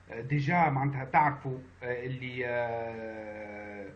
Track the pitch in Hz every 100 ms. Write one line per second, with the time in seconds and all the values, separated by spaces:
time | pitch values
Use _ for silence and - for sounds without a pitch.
0 | - 113 127 147 139 175 160 135 139 135
1 | 131 165 147 143 135 127 - - 123 123
2 | 127 127 127 123 123 120 117 117 117 113
3 | 110 110 107 107 107 104 104 104 98